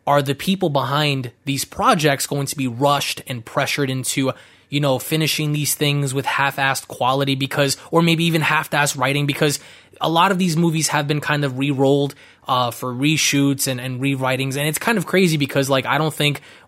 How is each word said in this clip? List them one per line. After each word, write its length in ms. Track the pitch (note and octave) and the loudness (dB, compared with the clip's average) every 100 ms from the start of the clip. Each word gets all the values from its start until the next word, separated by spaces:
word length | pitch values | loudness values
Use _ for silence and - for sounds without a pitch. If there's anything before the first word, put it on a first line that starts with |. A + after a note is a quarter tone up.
| - | 0
are 160 | C#3+ | 2
the 140 | C#3 C#3 | 2 -2
people 340 | - F#3+ E3+ | -2 0 0
behind 640 | C#3 B2+ C#3+ D3+ C3+ B2 _ | 0 0 0 0 -2 -6 _
these 200 | C3+ C3+ | -6 -6
projects 640 | - - A#3 G3 D3 C#3 - | -6 -2 2 4 2 0 -2
going 200 | C#3+ C#3 | -4 -4
to 100 | D3 | -4
be 120 | B2+ | -4
rushed 520 | A#2 C#3+ C#3+ - - - | 0 2 2 -2 -8 -8
and 180 | B2 | -10
pressured 460 | - D3 C#3 - C3+ | -4 -2 -2 -2 -2
into 420 | C3 A#2+ - C3 - - - - | -2 -4 -2 -2 -2 -14 -20 -6
you 120 | C#3+ | -2
know, 180 | C#3+ B2+ | 0 0
finishing 540 | - D#3 D3+ - D3+ | -2 -2 0 -2 -2
these 220 | D3 C#3 | -2 -2
things 380 | - D3 C#3+ C#3 | 0 0 0 -2
with 140 | C3+ - | -2 -2
half-assed 640 | - C#3 C#3+ C3+ C3 - | 0 -2 0 0 -2 -6
quality 460 | - B2 C3+ C#3 | -2 0 0 0
because, 420 | C3 C3+ - C#3 - - | -2 -2 0 0 -2 0
or 120 | E3 | 2
maybe 220 | E3+ E3 | 4 2
even 180 | E3+ D#3+ | 2 2
half-assed 560 | D3 D#3 D3+ D3+ C#3+ C#3 | 2 0 0 0 0 0
writing, 280 | B2+ C#3+ C#3+ | 0 0 0
because 340 | C3 D3+ C#3+ - - - - | 0 0 -2 -10 -20 -20 -4
a 80 | D#3 | 0
lot 220 | E3 F#3+ | 4 4
of 80 | F#3 | 4
these 180 | F#3 D#3+ | 2 2
movies 320 | E3+ D#3+ D3 | 2 2 0
have 200 | D3+ D3 | 0 0
been 120 | D3 | -2
kind 240 | - D3 | 0 0
of 140 | C#3+ B2+ | 0 -2
re-rolled, 560 | C#3+ C3+ C3+ C#3+ C#3+ - - _ - | -2 2 4 4 0 -6 -20 _ -2
uh, 240 | B2+ A#2+ | 0 0
for 220 | - B2+ | -4 -8
reshoots 760 | B2 D3 D#3 - C#3+ C#3 C3+ C3+ | -2 0 2 2 2 2 0 -2
and, 120 | B2 | -4
and 220 | B2+ B2 | -6 -4
rewritings. 560 | C#3 C3+ C3 C3 C3+ C3+ | -2 0 0 0 -2 -2
And 100 | D3+ | -4
it's 120 | D3+ | -2
kind 180 | - A3 | -2 -2
of 80 | |
crazy 320 | D#3 F#3+ F#3 D#3 | 0 2 4 2
because, 320 | C#3 C#3 C3+ | 0 0 2
like, 160 | C3 | 0
I 140 | A#2 C#3 | 2 0
don't 160 | D#3 | 0
think 260 | - D3 C#3 - - | 2 0 0 -8 -20